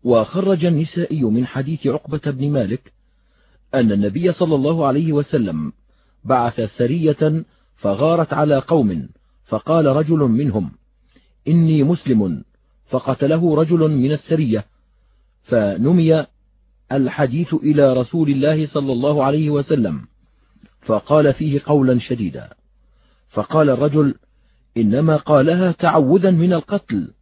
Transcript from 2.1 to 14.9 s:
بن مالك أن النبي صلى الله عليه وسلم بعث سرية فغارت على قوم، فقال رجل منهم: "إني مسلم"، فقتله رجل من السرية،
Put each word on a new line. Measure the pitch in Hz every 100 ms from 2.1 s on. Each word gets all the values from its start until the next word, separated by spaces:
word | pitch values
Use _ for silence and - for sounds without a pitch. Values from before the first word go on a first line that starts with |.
| 147 147
بن | 131 143
مالك | 143 98 120 _ _ _ _ _ _ _ _ _
أن | 131 117
النبي | 101 101 107 175
صلى | - 170
الله | 147 139 165 143
عليه | 135 160
وسلم | 147 143 147 101 80 76 _ _ _ _ _
بعث | 107 131 117 117
سرية | 110 - 120 170 156 147 156 160 - _ _ _
فغارت | - 98 151 170 156
على | 139 151 139
قوم، | - 160 107 82 62 _ _ _
فقال | _ 107 - 165 147
رجل | 135 156 160
منهم: | 135 113 143 104 85 - _ _ _ _ _ _ -
"إني | 165 160 156
مسلم"، | 139 175 135 113 95 71 - _ _ _ _
فقتله | 127 - 127 143 160 170 151
رجل | 160 170 156
من | 143 131
السرية، | 151 - 160 131 107 - _ _